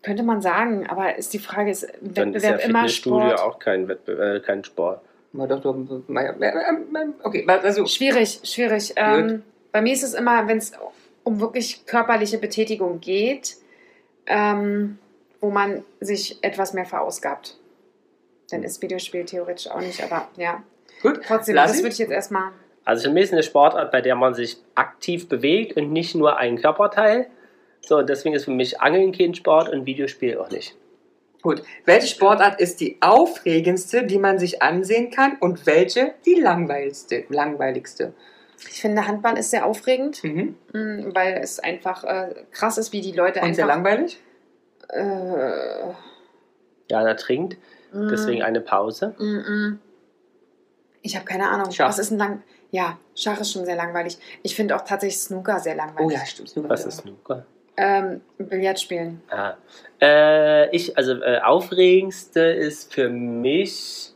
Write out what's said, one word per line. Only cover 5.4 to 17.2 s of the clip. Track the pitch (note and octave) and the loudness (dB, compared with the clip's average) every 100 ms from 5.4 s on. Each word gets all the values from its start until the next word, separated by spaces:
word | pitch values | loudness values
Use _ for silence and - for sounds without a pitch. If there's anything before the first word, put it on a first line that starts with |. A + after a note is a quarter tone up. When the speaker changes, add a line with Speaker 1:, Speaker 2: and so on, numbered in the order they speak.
| C3 | -4
Speaker 3:
doch, | C3+ | -2
doch, | C#3 C3 C3 C3 B2+ | -2 -4 -8 -12 -6
na | B2+ | -4
ja, | C3+ - | -4 -2
äh, | - - - | -2 0 -2
ähm, | D#4+ - D#4 | -2 -4 -6
ähm, | D#4 - | -6 -6
okay, | G#3+ G#3 - | -6 -2 2
also | F#3 F#3 G#3 F#3+ | 4 4 0 0
Speaker 1:
Schwierig, | - C4+ B3 G#3+ - | 0 2 2 2 -2
schwierig. | - - A#3 G#3+ G#3 | -10 -4 0 0 -2
Speaker 3:
Gut. | - | 0
Speaker 1:
Ähm, | G#3+ G#3+ A3+ A3 - _ _ | 2 4 2 -2 -8 _ _
bei | G#3+ | 0
mir | A3 | 2
ist | C4+ | 0
es | C4+ | -2
immer, | A3+ A#3+ A#3 G#3+ | -2 2 2 2
wenn's | A3 G#3+ - G1+ - _ _ | 0 -2 -14 -18 -18 _ _
um | - G#3 | -4 -2
wirklich | A3 B3+ A3+ - - | -2 -2 -6 -8 -2
körperliche | A#3+ A3+ A3+ G#3 A3 | 0 2 0 0 -2
Betätigung | G#3+ G#3+ A3 G#3+ F#3 E3+ | -4 -2 -2 -2 -4 -4
geht, | E3+ F#3+ A3+ C#4 - - _ _ _ _ _ _ - | -4 -2 0 -2 -8 -14 _ _ _ _ _ _ -2
ähm, | G#3 G#3 G3+ G3+ G3+ G#3 G#3 _ _ _ _ | 0 2 0 -2 -2 -4 -8 _ _ _ _
wo | G#3 | -2
man | G3+ G3+ G3 - _ | 0 -2 -4 -10 _
sich | G3 G3 - - | -6 -6 -6 -6
etwas | G3 - F#3+ | -6 -4 -4
mehr | F#3 F3+ | -4 -6
verausgabt. | E3 - - | -4 -6 -6